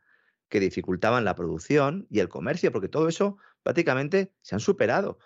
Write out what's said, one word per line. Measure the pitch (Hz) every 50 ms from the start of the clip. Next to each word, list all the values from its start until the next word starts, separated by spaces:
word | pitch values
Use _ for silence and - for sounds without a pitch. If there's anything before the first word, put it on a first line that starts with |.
| _ _ _ _ _ _ _ _ _ _
que | - 104
dificultaban | 95 87 - 95 82 90 90 80 - 110 123 123 110
la | 92 82
producción | 85 90 80 78 80 - - 143 151 139 143 165 196 - -
y | 101 104
el | 92 87
comercio, | - 67 82 123 160 180 - 156
porque | 113 107 95 92
todo | - 147 160 165
eso | 165 - 196 202 202 - - - _ _ _
prácticamente | - 127 170 160 143 131 131 143 147 190 196 190 - _ _
se | _ - 87
han | 104
superado. | - 202 190 - 110 107 131 180 202 - - - _